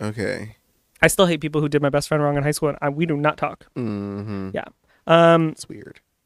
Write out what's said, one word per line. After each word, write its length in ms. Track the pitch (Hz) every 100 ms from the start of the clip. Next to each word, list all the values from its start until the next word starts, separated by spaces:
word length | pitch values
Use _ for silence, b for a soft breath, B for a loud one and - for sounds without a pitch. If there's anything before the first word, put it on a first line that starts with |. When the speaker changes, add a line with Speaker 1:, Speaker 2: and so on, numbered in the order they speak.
Speaker 1:
Okay. 540 | 107 110 98 95 107 - _ _ _ -
Speaker 2:
I 60 | 160
still 200 | - 180
hate 140 | 156
people 200 | 151 151
who 80 | 147
did 120 | 143
my 60 | 143
best 180 | 143 -
friend 160 | 151
wrong 140 | 147 143
in 60 |
high 80 | 147
school, 180 | 147 147
and 80 | -
I, 80 | 147
we 160 | 143 170
do 100 | 143
not 200 | 147 151
talk. 300 | 143 - _ 131
Speaker 1:
Mm-hmm. 760 | 113 101 101 101 107 101 95
Speaker 2:
Yeah. 120 | - - _ _ _ -
Um, 420 | 165 170 165 160
Speaker 1:
It's 180 | - -
weird. 300 | 101 - - _ _